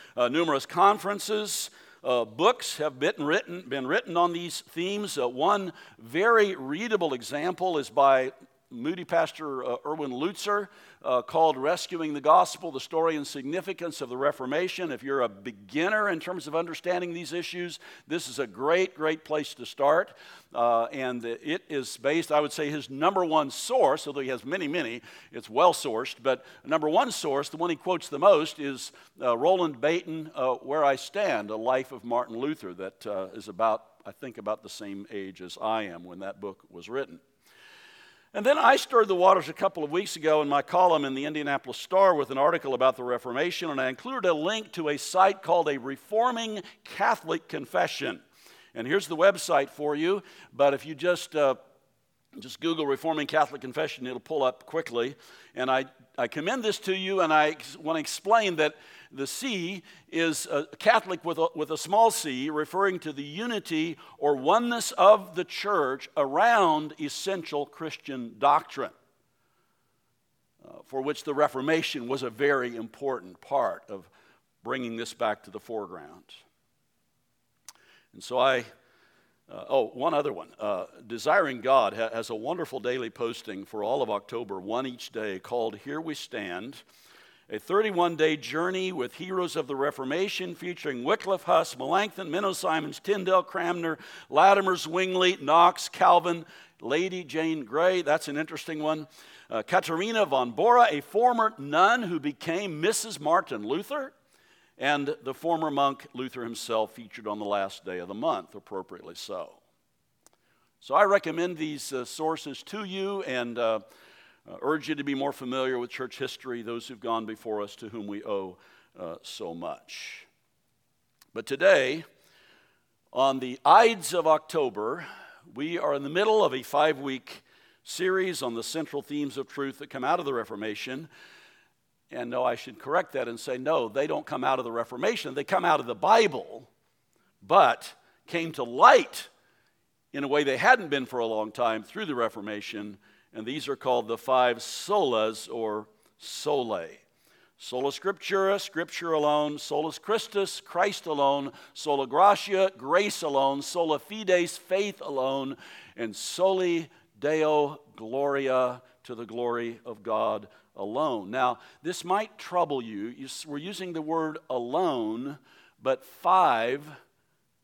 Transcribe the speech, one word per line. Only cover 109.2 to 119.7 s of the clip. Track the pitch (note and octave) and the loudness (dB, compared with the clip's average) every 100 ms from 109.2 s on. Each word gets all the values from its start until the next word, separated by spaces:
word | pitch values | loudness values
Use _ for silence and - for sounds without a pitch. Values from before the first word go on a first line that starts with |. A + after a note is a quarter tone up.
| - F#2+ D#2 - _ _ _ _ _ _ _ _ _ _ _ _ | -10 -10 -10 -16 _ _ _ _ _ _ _ _ _ _ _ _
So | - | 0
I | C#3+ | 4
recommend | G3+ G3 E3 D#3+ F3+ D#3+ | 6 6 2 -2 -4 -4
these, | D#3 D3 - | -6 -6 -6
uh, | C3 A#2+ | -6 -8
sources | - D#3 D#3+ D#3 E3 | -4 -4 -4 -8 -14
to | - G#3 | -12 -10
you | G3+ F#3+ F#3+ G3+ | -8 -6 -4 -6
and, | D#3 B2+ A#2+ A#2 | -4 -4 -4 -2
uh, | A2+ A2 - - - - - _ - | 0 0 -6 -20 -20 -20 -20 _ -20
uh, | F2+ | -6
urge | B2+ D#3 C#3+ | -2 -2 -4
you | D3 | -6
to | |
be | C#3+ | -4
more | C3+ C#3 | -4 -4
familiar | C3+ B2+ C3 C3 B2+ | -6 -6 -2 -2 -2
with | A#2+ | -6
church | - C3 - | -8 -10 -8
history, | B2+ - C3 A#2+ | -10 -8 -10 -10
those | A2+ A#2 - | -8 -10 -10
who've | A#2+ | -10
gone | A2+ A2+ A2 | -4 -4 -4
before | A2 A#2 G#2+ | -10 -6 -6
us | G#2 - | -6 -10
to | A2 | -14
whom | A2+ G#2 | -12 -10
we | G2+ | -8
owe, | A2 G2+ F#2+ F2+ _ _ _ F#2 | -4 -4 -4 -12 _ _ _ -14
uh, | F2 E2 | -12 -12
so | - - F#2 | -14 -12 -10
much. | E2+ E2+ | -8 -8